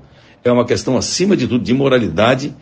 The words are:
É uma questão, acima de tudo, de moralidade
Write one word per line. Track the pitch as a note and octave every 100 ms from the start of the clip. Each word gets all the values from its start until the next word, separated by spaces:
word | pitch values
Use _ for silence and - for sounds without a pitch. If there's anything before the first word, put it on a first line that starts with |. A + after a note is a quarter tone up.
| - - - - B2
É |
uma | B2
questão, | A#2+ G#2 - B2+
acima | - - F#3+ D#3+
de | A#2+
tudo, | A#2+
de | F#2+
moralidade | C3 C#3 B2+ G2 D#2+ A2+ C3 C#3+ -